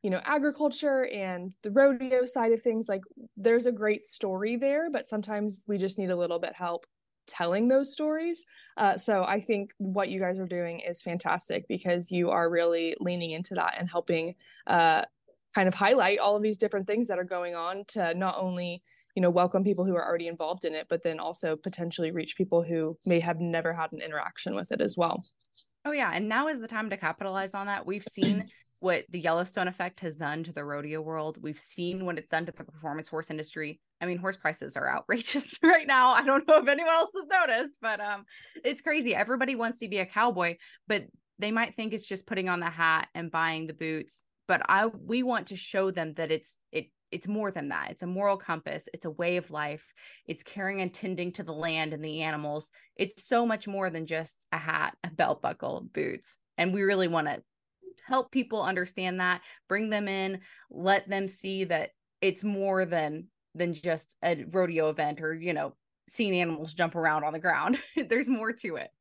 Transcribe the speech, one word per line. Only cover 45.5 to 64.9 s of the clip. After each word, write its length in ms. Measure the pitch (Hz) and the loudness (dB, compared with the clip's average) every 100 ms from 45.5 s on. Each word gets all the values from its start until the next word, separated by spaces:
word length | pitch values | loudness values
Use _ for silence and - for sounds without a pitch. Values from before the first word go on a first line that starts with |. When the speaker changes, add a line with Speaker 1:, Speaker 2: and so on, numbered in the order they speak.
| 185 | -12
Speaker 2:
show 340 | - 202 190 | -4 0 0
them 220 | 185 160 | 0 -6
that 160 | 151 160 | -4 -2
it's, 280 | 156 - - _ | -2 -4 -20 _
it, 180 | 160 - _ _ | -8 -8 _ _
it's 160 | 180 180 | -10 -4
more 240 | 208 208 | -2 -2
than 200 | 185 143 | -4 -4
that. 220 | 85 - | -4 -6
It's 100 | - | -8
a 40 | 175 | -6
moral 300 | 180 202 196 | 0 2 0
compass. 540 | - 160 - 151 - | -2 -6 -4 -10 -10
It's 140 | - 170 | -10 -10
a 40 | |
way 280 | 156 175 180 | -2 0 0
of 120 | 170 | -2
life. 440 | 151 147 151 _ _ - - - | -6 -6 -8 _ _ -20 -20 -12
It's 160 | 165 | -10
caring 400 | - - 190 196 | -10 -6 -4 -2
and 100 | 185 | -4
tending 400 | 185 202 175 180 | -4 -6 -4 -4
to 100 | 175 | -6
the 120 | 165 | -10
land 400 | 156 156 160 156 | -4 -2 0 -2
and 100 | 151 | -4
the 160 | 156 156 | -6 -4
animals. 500 | 156 151 147 147 - _ _ - | -4 -4 -4 -6 -8 _ _ -4
It's 280 | 190 - - | -4 -4 0
so 200 | 233 240 | 2 2
much 200 | 214 208 | 0 -4
more 220 | 196 185 | -2 -2
than 160 | 165 | -2
just 400 | 160 160 160 - _ | -4 -4 -6 -14 _
a 60 | 160 | -6
hat, 400 | 156 156 156 - | -2 0 -2 -4
a 80 | 175 | -12
belt 300 | 160 160 - | 2 2 4
buckle, 480 | - - - - - | -2 -4 -6 -6 -6
boots. 420 | - - - - - _ - | -4 -4 -4 -12 -18 _ -2
And 160 | 175 | 0
we 80 | 190 | 2
really 260 | 196 202 180 | 2 4 2
wanna 300 | 165 151 135 _ _ _ _ - - - | 2 0 -4 _ _ _ _ -20 -20 -2
help 240 | 262 254 | -2 0
people 280 | 262 247 220 | -2 -2 -2
understand 580 | 185 185 180 - 185 185 | 0 0 -2 -2 -4 0
that, 200 | 180 180 - - _ | 0 0 -4 -20 _
bring 220 | 196 220 | -2 0
them 200 | 214 202 | -2 -2
in, 320 | 196 190 190 190 - - | -2 -2 -4 -12 -20 -18
let 380 | - 185 196 190 | -4 2 2 2
them 180 | 196 190 | -4 -4
see 380 | 190 190 190 | -6 -6 -4
that 280 | 185 165 - _ _ _ | 0 -2 -2 _ _ _
it's 240 | 196 185 | 0 0
more 400 | 208 202 196 190 | -4 0 2 2
than, 440 | 185 170 151 156 175 _ _ | 2 0 0 -4 -12 _ _
than 180 | 160 175 | -4 -2
just 420 | 156 175 160 - - | -2 -2 -2 -4 -4
a 220 | 165 165 131 | 0 0 0
rodeo 400 | 180 180 165 156 | 0 2 2 2